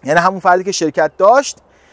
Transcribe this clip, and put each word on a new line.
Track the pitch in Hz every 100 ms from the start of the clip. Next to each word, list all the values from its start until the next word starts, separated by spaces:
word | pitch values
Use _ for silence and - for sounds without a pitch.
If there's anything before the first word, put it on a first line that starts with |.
یعنی | 131 165
همون | 175 190
فردی | 185 180
که | 185
شرکت | 190 160 160 156 _
داشت | 190 254 277 - _ _ _